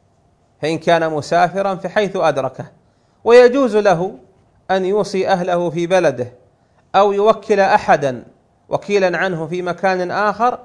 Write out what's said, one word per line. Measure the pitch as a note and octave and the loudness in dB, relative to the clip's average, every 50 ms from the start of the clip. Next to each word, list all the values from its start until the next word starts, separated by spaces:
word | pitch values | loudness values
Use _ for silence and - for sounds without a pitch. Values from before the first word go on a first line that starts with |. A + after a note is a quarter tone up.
| _ _ _ _ _ _ _ _ _ _ _ _ - | _ _ _ _ _ _ _ _ _ _ _ _ -6
فإن | D3+ E3 D#3 | -6 -6 -4
كان | D#3+ E3+ E3+ E3 D#3+ D#3+ D#3 | 0 0 0 0 0 -2 -4
مسافرا | D3 C3 - F3 E3+ F3+ E3 F3 G3 G3 G3 F#3+ | -6 -4 -2 0 0 0 0 -2 -4 -4 -4 -6
فحيث | - - F3 - G#3+ G#3 F#3+ G3 | -6 -8 -6 -4 -2 -2 -2 -2
أدركه، | F#3+ E3 D#3+ C#3 C3+ C3 B2+ - - B2+ - - _ _ _ _ _ _ _ _ _ _ | -2 -2 0 0 -2 -4 -6 -8 -12 -16 -16 -18 _ _ _ _ _ _ _ _ _ _
ويجوز | A3 A#3 B3 B3 A#3+ B3 C#4 C4+ A#3 G3+ | 6 8 8 8 8 6 2 0 2 0
له | G#3+ G#3 G3+ F3 D#3+ F3+ G3 B3+ C3 - _ _ _ _ _ _ _ _ - | 2 2 2 2 2 0 -6 -8 -14 -20 _ _ _ _ _ _ _ _ -4
أن | F#3 F#3+ F#3 | -2 -2 0
يوصي | F3+ G3+ G#3 F#3 G3 - F#3+ - - | 0 0 -2 -2 -2 -2 -4 0 0
أهله | G3 F3+ F3+ F#3 F3 F3 F3 E3+ | 0 -2 0 -2 -2 -2 -2 -2
في | D3 F3 E3+ | -4 -4 -2
بلده | E3 F#3 F#3 E3+ D3+ B2+ B2 B2+ A2 - _ _ _ _ _ _ _ _ _ _ _ - | 0 0 2 2 0 -2 -2 -8 -10 -10 _ _ _ _ _ _ _ _ _ _ _ 2
أو | F#3+ G3+ G#3 G3+ | 2 2 2 2
يوكل | G3+ G3+ A3 G#3+ G#3+ - - G#3+ G3 | 2 2 2 2 2 0 -2 2 2
أحدا | F#3+ E3+ G#3+ G#3+ - - F#3 D3+ C#3+ C3+ B2+ A#2 - - _ _ _ _ _ _ _ _ | 2 2 2 0 2 2 2 2 2 -2 -4 -6 -12 -18 _ _ _ _ _ _ _ _
وكيلا | - C#3+ - - G3+ G3+ F#3+ F3+ F3 D#3+ | -8 -6 -4 -2 -2 0 0 0 -2 -2
عنه | F3+ F#3+ F3+ D#3+ D#3+ | -4 -4 -4 -6 -6
في | D3+ F3 F3+ F3+ | -8 -8 -6 -6
مكان | F3+ E3+ F3 - F#3+ F#3 F3+ F3+ F3+ | -6 -6 -2 -2 -2 -2 -2 -4 -4
آخر | - F#3 G#3 G#3+ F#3 G3 A#3 B3 B3 - - | -4 -2 -2 -2 -2 0 -2 -2 -2 -4 -10